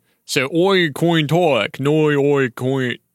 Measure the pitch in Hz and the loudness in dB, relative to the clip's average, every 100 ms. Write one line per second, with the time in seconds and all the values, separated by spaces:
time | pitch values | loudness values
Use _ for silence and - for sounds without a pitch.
0 | _ _ - 147 135 165 185 190 165 135 | _ _ -6 -4 -2 0 2 2 0 0
1 | 170 165 147 160 175 123 101 - 135 156 | 0 2 2 0 2 0 -2 -4 0 2
2 | 151 143 143 143 131 - 127 135 123 117 | 2 2 2 0 -2 -4 -4 -2 -4 -8
3 | _ | _